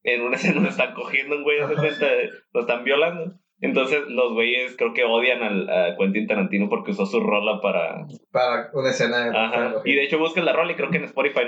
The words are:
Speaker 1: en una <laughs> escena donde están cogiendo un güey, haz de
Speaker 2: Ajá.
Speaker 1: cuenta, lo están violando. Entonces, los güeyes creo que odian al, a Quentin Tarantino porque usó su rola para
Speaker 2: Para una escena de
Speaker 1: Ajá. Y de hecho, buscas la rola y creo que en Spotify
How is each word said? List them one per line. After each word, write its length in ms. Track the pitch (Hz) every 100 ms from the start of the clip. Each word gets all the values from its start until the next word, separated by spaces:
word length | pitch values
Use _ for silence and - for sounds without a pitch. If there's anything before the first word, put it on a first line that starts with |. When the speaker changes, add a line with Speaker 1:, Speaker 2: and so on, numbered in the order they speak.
Speaker 1:
en 200 | 120 120
una 140 | 123 131
<laughs> 20 |
escena 180 | 185 208
donde 140 | -
están 260 | - 127 -
cogiendo 400 | 123 135 139 147
un 80 |
güey, 160 | 143 147
haz 100 | 139
de 60 | 151
Speaker 2:
Ajá. 80 |
Speaker 1:
cuenta, 240 | 156 143 143 123 113 - _
lo 80 | 123
están 220 | 120 120 127
violando. 480 | 147 165 175 170 - _ -
Entonces, 420 | 139 135 135 147 139
los 260 | 123 120
güeyes 420 | 113 117 127 127 -
creo 160 | 117
que 100 | 117
odian 400 | 117 117 127 120
al, 260 | 110 98 -
a 260 | 92 87 -
Quentin 280 | 98 107 107
Tarantino 420 | 107 95 101 101
porque 220 | 113 -
usó 140 | 98 98
su 120 | 117
rola 400 | 104 104 107 101
para 440 | 101 - 82 85 - - _
Speaker 2:
Para 380 | 123 123 113 117
una 160 | 143 131
escena 340 | 120 117 120 117
de 120 | 110
Speaker 1:
Ajá. 360 | 110 117 120 110 135
Y 80 | 139
de 80 | 143
hecho, 120 | 156
buscas 240 | 160 180
la 100 | 156
rola 180 | 139 170
y 40 | 165
creo 140 | 139
que 80 | 147
en 80 | 147
Spotify 360 | 135 139 135